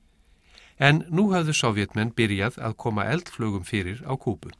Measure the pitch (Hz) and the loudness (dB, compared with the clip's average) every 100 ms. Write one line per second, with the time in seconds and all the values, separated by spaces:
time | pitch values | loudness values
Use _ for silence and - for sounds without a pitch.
0 | _ _ _ _ _ - - - 143 156 | _ _ _ _ _ -20 -20 2 4 4
1 | - 170 208 185 156 147 123 104 101 107 | 2 2 4 2 2 2 2 2 0 0
2 | 117 113 113 101 104 - 113 107 120 107 | -2 2 2 2 -2 -4 -6 -6 -4 -2
3 | 101 156 - - 110 101 90 107 90 107 | 0 -2 -4 -6 -4 -4 -2 -4 -4 -6
4 | 156 135 - 101 - - | -6 -6 -4 -6 -8 -20